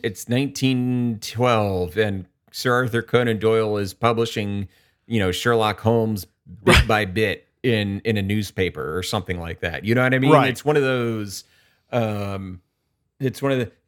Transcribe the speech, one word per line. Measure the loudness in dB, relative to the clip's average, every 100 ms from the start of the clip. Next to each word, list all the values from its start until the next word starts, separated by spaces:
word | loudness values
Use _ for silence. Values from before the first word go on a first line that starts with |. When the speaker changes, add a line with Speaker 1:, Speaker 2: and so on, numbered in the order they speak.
Speaker 1:
it's | -6 -6 -2
nineteen | 0 0 0 0 0 0 0 -2 -4
twelve, | -6 0 4 4 2 0 -2 0
and | -2 -2 -10 _ _
Sir | -4 0
Arthur | 2 2 -2
Conan | 0 0 2 0
Doyle | 2 2 2 -2
is | -4
publishing, | 0 0 2 -2 -2 -4 -6 -8 _ _ _ -4
you | 0
know, | 0
Sherlock | 0 2 2 2 2
Holmes | 2 2 0 -4 -8 _ -20 -2
bit | 4 6
Speaker 2:
Right. | 6
Speaker 1:
by | 2
bit | 0 0 0 -2 _ _
in, | 0 0 0 -2
in | -2 -2
a |
newspaper | 0 -2 -2 -2 -2 -4 -6 -6
or |
something | -4 -4 -4 -8
like | -8 -8
that. | -6 -4
You | 0 2
know |
what | 2
I | 2
mean? | 6
Speaker 2:
Right. | 6 4
Speaker 1:
It's | 0
one | 0 2
of |
those, | 2 0 -2 -4 -6 -12 -18 _ _ _ _
um, | -2 -2 -4 -6 -8 -10 -14 _ _ _ _ _ -8
it's | -8 -4
one | -2
of | -2
the, | -4 -10